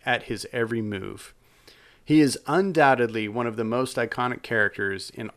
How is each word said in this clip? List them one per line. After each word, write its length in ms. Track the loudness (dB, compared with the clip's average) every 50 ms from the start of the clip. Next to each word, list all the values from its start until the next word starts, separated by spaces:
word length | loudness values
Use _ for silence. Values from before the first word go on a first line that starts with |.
| _
at 180 | -2 -2 -2 -2
his 220 | -4 -8 -8 -8 -6
every 300 | -4 -2 -2 -2 -2 -2
move. 520 | -4 -4 -6 -6 -8 -8 -10 -12 -16 -20 -20 _ _ _ _ _ _ -20 -20 -20 -20 -20 _ _ _
He 140 | 4 6 6
is 180 | 6 6 4 0 -4 0
undoubtedly 800 | 0 2 2 2 4 4 6 6 6 4 2 0 0 -2 -4 -4
one 180 | -4 -2 -2 -2
of 80 | -2
the 80 | -4 -4
most 320 | -2 0 -2 -2 -2 -2
iconic 460 | -4 -4 -4 -2 -2 -2 -2 -4 -6 -6
characters 640 | -2 2 2 2 2 0 -2 -4 -4 -4 -6 -8 -12
in 200 | -12 -12 -12 -12 -14